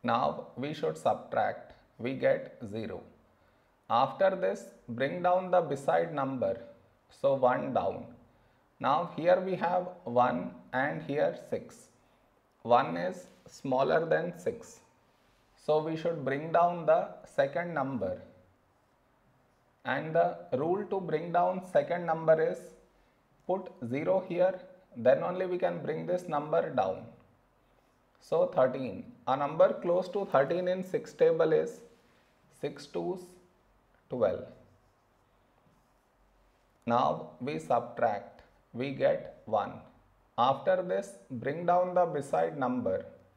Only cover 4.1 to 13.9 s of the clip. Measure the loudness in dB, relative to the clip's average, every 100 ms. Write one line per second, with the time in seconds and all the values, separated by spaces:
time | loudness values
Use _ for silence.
4.1 | 2 2 2 -2 -2 -10 -20 -12 -4 -2
5.1 | 0 2 2 4 2 2 -2 2 2 0
6.1 | -2 -2 -2 -2 -4 -8 -20 _ _ _
7.1 | -2 0 4 4 2 0 0 0 -4 -12
8.1 | -20 _ _ _ _ _ _ 0 0 0
9.1 | -2 4 4 2 -2 0 -2 -4 -10 -2
10.1 | 2 2 0 -6 -12 -6 -2 -2 -4 -4
11.1 | 0 0 -2 -6 -8 -8 -20 -20 _ _
12.1 | _ _ _ _ _ 4 4 4 -4 -6
13.1 | -6 -14 -20 -20 -12 -2 0 2